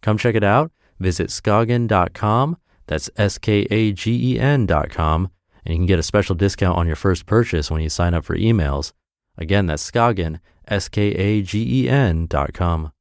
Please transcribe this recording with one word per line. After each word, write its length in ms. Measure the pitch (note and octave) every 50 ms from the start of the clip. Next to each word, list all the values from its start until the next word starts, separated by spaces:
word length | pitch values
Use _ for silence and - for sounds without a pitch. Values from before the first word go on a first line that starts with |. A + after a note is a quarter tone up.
Come 160 | - - G#2+ G#2+
check 160 | - B2 G#2+
it 100 | A2+ G#2
out. 280 | G2 G#2 B2 D3+ D#3+ _ _ _ _ _ -
Visit 300 | F#2+ F#2 E2+ - F2+ -
skagen 560 | - - - - G#2 G#2+ A#2 A2 A#2+ A#2+ A#2+
dot 280 | A2 A2 F#2+ F2 A2+ -
com. 440 | - - G#2+ G#2+ A#2 C3 D3 E3+ - _ _ _ _ - -
That's 220 | E2 D#2 - - _ -
S 200 | G#2+ G2+ - -
K 300 | - - G#2+ G#2 - -
A 240 | - A2 A2+ G#2+ G2+
G 400 | F#2 - A2+ A#2 A#2+ B2 B2+ B2+
E 60 | A2+
N 260 | A#2+ C3+ D3 C#3 A2+
dot 240 | E2+ E2+ D2 D2+ -
com, 400 | - - E2 D#2 D#2+ D#2+ F#2 F#2 _ _ _ _ _ _ -
and 100 | - E2
you 40 | E2
can 80 | F2+
get 140 | F2 F#2+ E2+
a 40 | D#2
special 300 | - - G#2 G2 - G2
discount 420 | E2 G2 G2 - - G2+ F#2 F2
on 120 | F2 E2+ E2+
your 80 | D#2
first 320 | - - G2 F#2 E2 - -
purchase 420 | G#2+ A2+ A#2 - - E2 D2+ -
when 120 | D#2+ D#2
you 80 | D#2+ D#2
sign 260 | - - F2 F2 F2
up 100 | E2 -
for 100 | - E2
emails. 580 | E2 F#2 A2 A#2 G#2 D#2+ C#2+ C#2 C#2+ D2 - _ _ _ _ _ _ _ _ _ -
Again, 300 | E2+ D#2+ G2 G2+ G2 F2
that's 160 | D#2 D2 -
Skagen, 560 | - - A#2+ A#2 A#2+ A2+ F#2 F2 D#2+ D#2 D#2+ _ _ _ _ - -
S 220 | G#2+ G2 - -
K 220 | - G#2 G#2 G#2
A 320 | - F2 F#2+ G2+ G#2+ G#2+ G2+
G 400 | F2+ - G#2 A2+ B2 B2 C3+ B2
E 40 | B2
N 380 | B2+ C#3 C3+ G#2 E2+ D#2+ E2
dot 260 | D#2+ - C#2+ C#2+ -
com. 400 | - - F2+ F2 E2+ E2 D#2 D2 - _